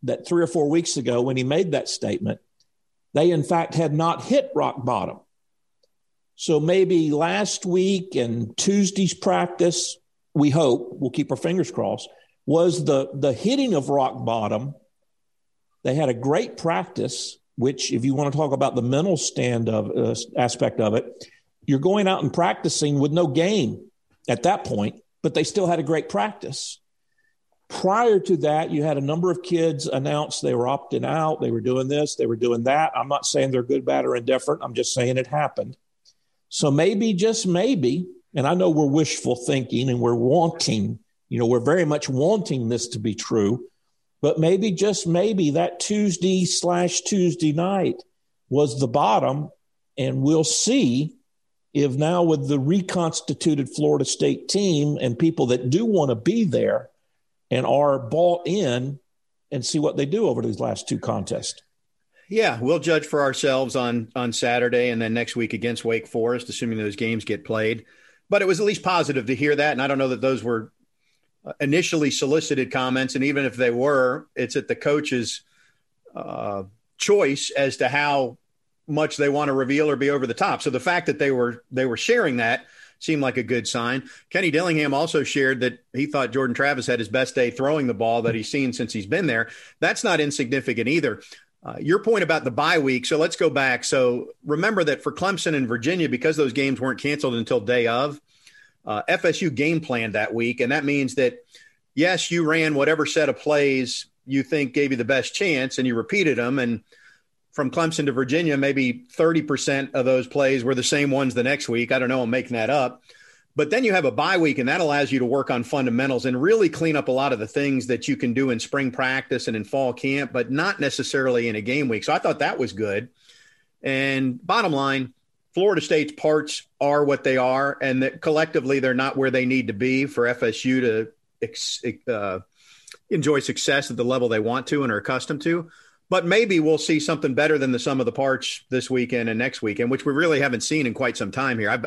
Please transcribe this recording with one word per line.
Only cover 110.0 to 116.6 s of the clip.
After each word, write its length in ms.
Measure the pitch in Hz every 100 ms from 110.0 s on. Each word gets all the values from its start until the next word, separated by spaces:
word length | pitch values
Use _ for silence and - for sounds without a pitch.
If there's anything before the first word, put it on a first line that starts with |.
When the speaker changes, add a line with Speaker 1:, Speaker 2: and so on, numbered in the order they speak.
Speaker 2:
those 240 | 127 127 123
plays 340 | 143 135 135
were 140 | 120 127
the 80 |
same 260 | 120 147 143
ones 240 | 135 135
the 80 | 117
next 260 | 123 143 -
week. 220 | 117 120
I 80 | 131
don't 100 | 123
know, 140 | 131
I'm 80 | 117
making 260 | 127 120 120
that 140 | 110
up. 320 | 143 127 - _ - - _ _ -
But 140 | 151
then 120 | 220
you 100 | 240
have 120 | 190
a 80 | 139
bye 260 | 110 160 190
week, 200 | 160 139
and 100 | 127
that 120 | 170
allows 300 | 160 143 135
you 80 | 131
to 60 |
work 260 | 123 139 131
on 140 | 123
fundamentals 640 | 120 147 127 117 135 123 127
and 140 | 127
really 280 | 165 226